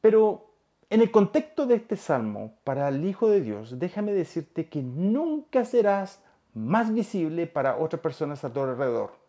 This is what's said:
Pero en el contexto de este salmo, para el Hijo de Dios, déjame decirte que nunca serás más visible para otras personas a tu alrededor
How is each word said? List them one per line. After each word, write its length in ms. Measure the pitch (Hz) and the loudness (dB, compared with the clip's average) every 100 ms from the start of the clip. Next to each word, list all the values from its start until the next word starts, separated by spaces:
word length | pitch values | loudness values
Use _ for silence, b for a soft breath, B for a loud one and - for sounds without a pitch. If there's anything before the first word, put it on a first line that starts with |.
Pero 460 | 220 220 214 - - _ _ _ _ | 6 6 4 2 -10 _ _ _ _
en 100 | 220 | 2
el 100 | 226 | 6
contexto 560 | 226 202 302 302 - 269 | 4 4 2 -2 -4 2
de 100 | 233 | 2
este 200 | - 202 | 0 -8
salmo, 580 | - 139 110 104 110 _ | 0 0 0 -6 -10 _
para 240 | - 135 143 | -6 -2 -2
el 160 | 139 | -2
Hijo 240 | 175 190 220 | -4 0 2
de 120 | 208 | 2
Dios, 380 | 123 104 113 127 | 0 -6 -8 -8
déjame 340 | 180 202 208 | -6 -4 -4
decirte 560 | 202 160 - 151 - 160 | -2 -2 -6 -8 -8 -6
que 140 | 156 | -6
nunca 840 | 127 131 190 240 330 302 285 262 | -6 -2 0 0 -2 -4 -2 -2
serás 580 | 233 240 208 196 190 - b b _ | 0 2 2 0 -4 -12 b b _
más 380 | 113 110 208 226 | -8 0 0 2
visible 540 | 220 208 202 160 165 165 | -2 -2 -2 -2 -2 -4
para 300 | 151 135 127 | -2 -2 0
otras 240 | 160 170 | -2 -4
personas 420 | 160 139 147 147 | -6 -4 -6 -6
a 80 | 139 | -8
tu 80 | 123 | -4
alrededor 520 | 135 123 135 117 104 - | -4 -2 -2 -2 -4 -10